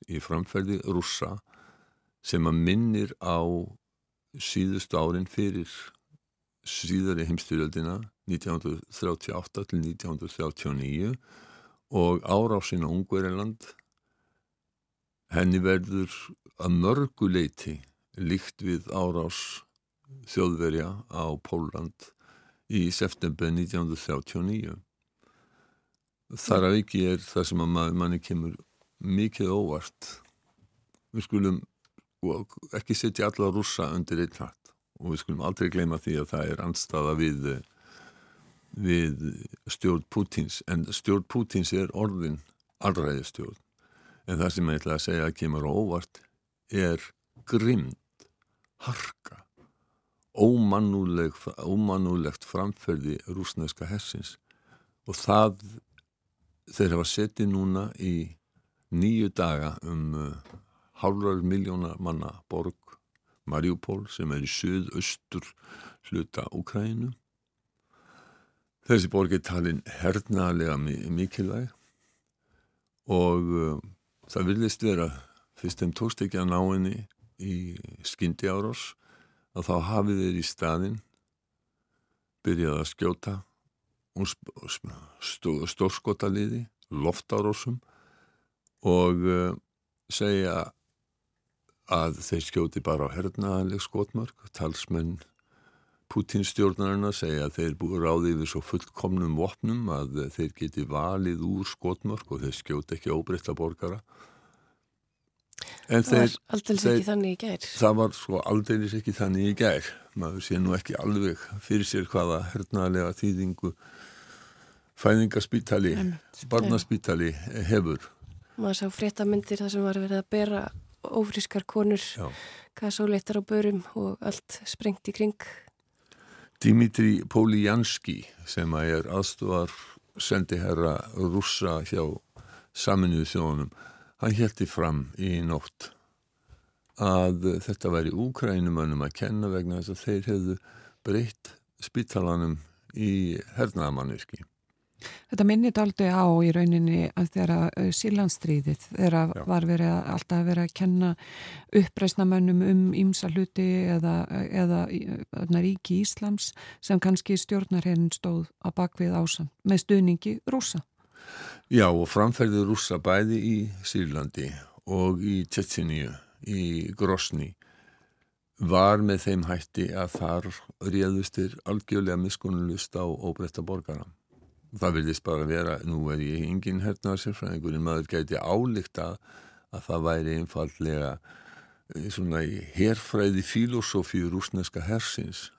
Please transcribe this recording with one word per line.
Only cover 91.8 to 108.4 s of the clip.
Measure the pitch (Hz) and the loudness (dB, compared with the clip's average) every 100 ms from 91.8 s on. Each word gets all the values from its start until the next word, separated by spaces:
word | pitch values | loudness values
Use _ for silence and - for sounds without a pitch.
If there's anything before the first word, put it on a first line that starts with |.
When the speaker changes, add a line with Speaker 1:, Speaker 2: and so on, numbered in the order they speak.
| - | -2
Speaker 1:
að | 87 80 73 - | 0 0 -2 -4
þeir | 85 - | -4 -2
skjóti | 92 82 - | -2 -2 -2
bara | - 78 71 | -2 -2 -2
á | |
hernaðarleg | 78 92 98 98 95 92 101 | -4 -6 -4 -2 -2 -2 -4
skotmörk. | - - 101 110 120 - - | -6 -6 -4 -6 -8 -12 -20
Talsmenn | - 80 80 - 82 82 85 - _ _ _ _ _ _ _ _ | -6 -6 -6 -4 -4 -4 -8 -14 _ _ _ _ _ _ _ _
Pútíns | 107 104 101 95 | -4 -2 -2 -2
stjórnarinnar | - 101 92 98 98 101 101 | 2 2 2 0 0 0 -2
segja | 82 76 73 | -2 -2 -2
að | - | -2
þeir | 82 71 | -2 -2
búi | 82 92 | -2 0
ráði | 82 85 85 80 | 2 2 2 0
yfir | 78 | -2
svo | 78 | -4
fullkomnum | - 90 - - 95 92 85 78 | -4 -6 -6 -6 -2 0 0 0
vopnum | 92 - 113 120 110 | -2 -2 -4 -2 -2
að | 73 69 73 69 - | -4 -4 -4 -6 -4
þeir | 78 | -6
geti | - 78 76 71 | -4 -8 -6 -4
valið | 73 85 95 90 85 | -2 -2 -2 -2 -2
úr | 85 95 95 | -2 -4 -6
skotmörk | - 90 92 104 107 - | -6 -4 -4 -4 -6 -8
og | 67 | -6
þeir | 67 - | -6 -8
skjóti | - 73 - 80 | -6 -6 -4 -8
ekki | 80 | -2
óbreytta | 80 82 90 - 80 | -2 -2 -6 -4 -4
borgara. | 82 82 87 101 - - - _ _ _ _ _ _ _ _ _ _ _ _ - - - - | -4 -4 -8 -8 -14 -20 -20 _ _ _ _ _ _ _ _ _ _ _ _ -16 -16 -16 2
En | 117 117 | 2 6
Speaker 2:
Það | 123 | 6
var | 120 | 6
Speaker 1:
þeir, | - - | 2 -4
Speaker 2:
aldeilis | 214 - 202 208 | -4 0 2 4
Speaker 1:
þeir | |
Speaker 2:
ekki | 120 196 | 4 2
þannig | 208 190 | 0 0
í | 180 | -2
gær. | 226 185 - - | -6 -8 -8 4
Speaker 1:
Það | 110 110 | 6 6
var | 110 - | 4 0
svo | - 95 | -4 -2